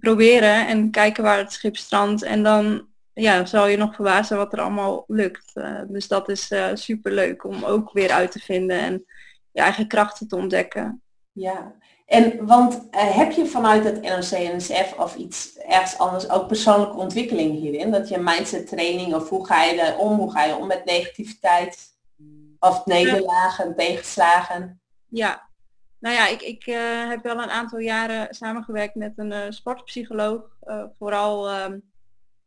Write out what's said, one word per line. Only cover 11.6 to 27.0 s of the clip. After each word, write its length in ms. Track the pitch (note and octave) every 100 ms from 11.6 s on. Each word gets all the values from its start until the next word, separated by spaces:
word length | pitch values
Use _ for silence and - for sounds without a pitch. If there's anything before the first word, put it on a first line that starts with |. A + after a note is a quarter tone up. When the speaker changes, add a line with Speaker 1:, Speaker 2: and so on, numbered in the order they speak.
| - - _ _ -
Speaker 2:
en 400 | - A3+ A3 G#3+
want, 420 | A#3+ A#3+ - -
eh, 260 | F#3+ G#3 G3+
heb 160 | D#4+
je 140 | E4+ D#4
vanuit 380 | B3 A3+ G#3+
het 180 | G#3+ G#3
N 100 | F#3
O 60 | F#3
C 360 | F3 F#3 F3
N 60 | F3
S 100 | F3
F 280 | - - -
of 180 | F3 -
iets 400 | - - - -
ergens 420 | - F#3 F#3+ -
anders 320 | F3+ F#3 -
ook 160 | F#3+ -
persoonlijke 500 | G#3+ A3 G#3 G3+ -
ontwikkeling 600 | F#3 A3+ - F#3 D#3 D3+
hierin? 320 | D3+ D3 G#3+
Dat 180 | G3+ -
je 100 | F#3
mindset 480 | F3 E3+ F3+ G3 -
training 480 | E3+ E3+ F3 F3+
of 140 | D#3+ D#3+
hoe 180 | F#3+ F#3
ga 160 | E3+
je 180 | E3 E3+
er 160 | D#3+ E3+
om? 220 | G#3 G#3
Hoe 140 | -
ga 120 | D#3
je 120 | D3+ D3+
om 100 | F#3+
met 180 | F#3
negativiteit 960 | F3+ F3 F3 - - - F#3 F3 F3 - - _ _ _ - - - -
of 240 | F#3 F#3
Speaker 1:
Ja. 100 | G3
Speaker 2:
nederlagen, 800 | F3 F3+ G3 F#3 F3+ F#3 - E3+ E3+
tegenslagen? 1040 | - E3+ - - E3+ F3 - F3 F3+ - _ _ _
Speaker 1:
Ja, 420 | A3+ G#3 - - _ _ _ - -
nou 180 | A3+ A#3+
ja, 100 | G3+
ik, 160 | A3+
ik, 240 | - A3+ -
eh, 420 | A#3 A#3 A#3